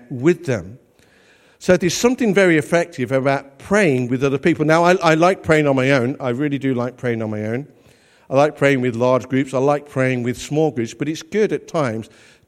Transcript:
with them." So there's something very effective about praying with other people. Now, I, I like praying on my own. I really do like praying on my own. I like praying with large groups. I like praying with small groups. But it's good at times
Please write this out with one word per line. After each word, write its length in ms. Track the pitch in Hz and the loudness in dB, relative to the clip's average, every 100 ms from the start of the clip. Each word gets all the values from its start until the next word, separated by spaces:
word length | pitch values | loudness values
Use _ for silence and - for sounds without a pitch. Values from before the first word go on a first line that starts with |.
| - | -10
with 340 | 127 147 180 | -2 0 0
them." 340 | - 113 87 123 _ _ _ _ _ _ _ _ | -2 -6 -8 -18 _ _ _ _ _ _ _ _
So 200 | - 180 | 0 2
there's 160 | 175 | 0
something 400 | - 240 254 240 | 0 0 0 0
very 240 | 190 185 156 | 4 4 2
effective 520 | 147 170 170 - 120 | 2 -2 -2 -6 -2
about 480 | 135 135 139 - - | 0 0 -2 -4 -14
praying 500 | - 202 185 127 120 | -2 2 2 2 0
with 140 | 127 | -2
other 140 | 139 139 | 0 0
people. 300 | 175 151 151 | 0 0 2
Now, 180 | 165 | 4
I, 120 | 175 185 | 4 4
I 180 | 170 | 2
like 280 | 156 175 190 | 4 2 2
praying 240 | - 156 147 | 2 2 2
on 80 | |
my 180 | 135 131 | 2 2
own. 220 | 139 120 143 | 2 0 -4
I 80 | 135 | -4
really 300 | 123 147 139 | -4 -4 -2
do 160 | 135 | -2
like 240 | 123 120 127 | -2 -4 -6
praying 240 | 123 117 | -6 -4
on 80 | 110 | -4
my 160 | 107 107 | -6 -4
own. 220 | 120 147 _ _ _ _ _ - | -6 -8 _ _ _ _ _ -2
I 80 | 135 | 2
like 220 | 151 151 | 2 2
praying 240 | 139 135 | 2 2
with 120 | 127 | 0
large 320 | 113 127 127 104 | 0 2 0 0
groups. 240 | 131 139 | -4 -2
I 40 | 160 | -2
like 300 | 147 147 147 | 0 -2 -4
praying 340 | 135 131 127 | -2 -2 -2
with 140 | 120 117 | -4 -6
small 340 | - 147 156 | -4 -2 0
groups. 220 | 123 113 | -2 -6
But 160 | - 147 | -6 -8
it's 140 | 160 | -8
good 320 | - 202 196 | -6 -2 -2
at 120 | 151 - | -2 -6
times 440 | 170 135 110 107 - - _ | -4 -4 -4 -10 -20 -20 _